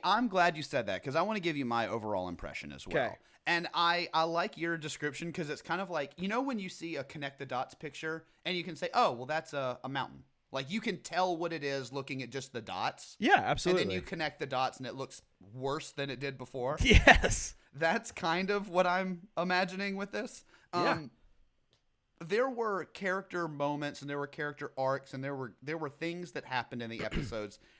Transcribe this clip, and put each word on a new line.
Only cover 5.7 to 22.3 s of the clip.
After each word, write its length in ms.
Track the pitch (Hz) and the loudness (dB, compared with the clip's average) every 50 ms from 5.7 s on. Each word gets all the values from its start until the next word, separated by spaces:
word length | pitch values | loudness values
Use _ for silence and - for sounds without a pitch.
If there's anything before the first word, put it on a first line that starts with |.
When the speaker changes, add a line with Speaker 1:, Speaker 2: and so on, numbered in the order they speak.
| 165 185 | -4 -2
Speaker 1:
of 100 | 196 175 | -2 -2
like, 220 | 175 151 143 135 - | -2 -4 -4 -4 -6
you 120 | - 180 196 | -4 -4 -2
know 140 | 220 254 | 0 0
when 180 | 277 277 254 208 | 0 0 -2 -4
you 80 | 185 180 | -4 -6
see 260 | - - 165 170 160 | -8 -8 -8 -6 -6
a 80 | 139 | -6
connect 380 | 131 - - 156 143 139 139 - | -6 -8 -8 -8 -8 -8 -8 -8
the 40 | 139 | -8
dots 280 | 131 131 123 127 - - | -4 -2 -4 -4 -4 -8
picture 500 | - 160 147 - - 165 160 160 160 - _ _ _ - | -12 -12 -12 -10 -8 -6 -6 -6 -6 -10 _ _ _ -4
and 120 | 165 180 | -4 -2
you 60 | 175 | -2
can 140 | 160 185 160 | -2 -4 -6
say, 120 | - 180 170 - | -6 -4 0 2
"Oh, 160 | 240 240 170 | 4 4 4
well, 160 | 127 117 127 | 2 0 -4
that's 260 | 131 151 160 156 - | -4 -4 -4 -4 -4
a, 280 | 147 143 131 127 123 - | -4 -2 -2 -2 -4 -4
a 60 | - 131 | -6 -4
mountain." 340 | 139 135 123 - 69 131 - _ _ _ _ - | -4 -4 -4 -4 -8 -16 -20 _ _ _ _ -8
Like, 180 | - 135 139 135 | -6 -6 -4 -4
you 100 | 196 226 | -4 -4
can 180 | - 226 185 139 | -2 -2 -4 -4
tell 340 | - - 165 180 185 185 175 | -6 -4 0 0 2 2 2
what 160 | 160 175 165 | 0 -2 -2
it 120 | 165 156 143 | -2 -2 -2
is 280 | 139 139 139 131 120 | -2 -2 -2 -4 -4
looking 300 | 135 139 135 - 139 131 | -6 -6 -6 -6 -6 -6
at 80 | 127 120 | -6 -6
just 220 | 131 135 131 - | -6 -8 -8 -6
the 80 | - 117 | -8 -8
dots. 540 | 107 98 92 92 113 135 - - - - - - | -8 -6 -4 -2 -2 -2 -2 -4 -12 -14 -6 0
Speaker 2:
Yeah, 200 | 208 311 403 147 | 4 6 6 6
Speaker 1:
And 80 | 98 | 6
Speaker 2:
absolutely. 360 | 110 147 - - 180 185 180 - | 4 0 2 2 2 4 4 2
Speaker 1:
then 40 | 185 | 0
you 80 | 185 185 | -2 -4
connect 360 | 180 - 180 165 156 147 - - | -6 -6 -6 -4 -4 -4 -4 -4
the 80 | 156 | -6
dots 320 | 131 131 127 131 127 - - | -4 -2 0 0 0 -2 -4
and 80 | 131 | -8
it 80 | 120 123 | -8 -6
looks 260 | 135 135 127 - - - _ _ - 90 101 | -6 -8 -8 -10 -16 -20 _ _ -20 -20 -16
worse 380 | 110 131 131 135 143 156 - - | -10 -6 -2 -2 -2 -2 -4 -8
than 200 | - 143 139 139 | -6 -6 -6 -4
it 100 | 127 123 | -4 -6
did 180 | 143 139 135 - | -6 -6 -6 -8
before. 400 | 127 - - 131 120 131 151 - | -10 -8 -6 -4 -2 -2 0 4
Speaker 2:
<laughs> 20 | |
Yes. 760 | - 262 208 - - 269 - - - - - - - - - - _ _ - | 8 10 10 12 12 12 10 10 8 4 2 2 -2 -6 -10 -14 _ _ -4
Speaker 1:
That's 360 | 139 160 165 165 220 226 - | 0 2 2 2 2 0 -4
kind 380 | - - 185 165 165 180 190 190 | -8 -2 0 0 2 2 2 0
of 180 | 208 202 202 208 | 0 -2 -2 0
what 180 | 170 180 175 | 4 4 4
I'm 400 | 180 180 185 190 190 185 170 - - - | 4 4 2 0 0 -4 -6 -10 -8 -4
imagining 600 | 160 175 185 185 180 196 180 185 190 202 196 190 | -2 0 2 2 2 2 0 -2 -4 -4 -4 -4
with 160 | 190 202 202 | -4 -6 -4
this. 320 | - 208 214 233 - - - _ - - _ _ | -4 -6 -6 -6 -8 -14 -18 _ -20 -20 _ _
Speaker 2:
Yeah. 200 | - 175 175 - | 0 2 4 4
Speaker 1:
Um, 180 | 165 160 151 - - _ _ - _ _ - _ _ _ _ _ _ _ _ _ _ _ _ _ _ - | 2 2 -2 -10 -16 _ _ -20 _ _ -20 _ _ _ _ _ _ _ _ _ _ _ _ _ _ -12
there 280 | 170 156 | -6 0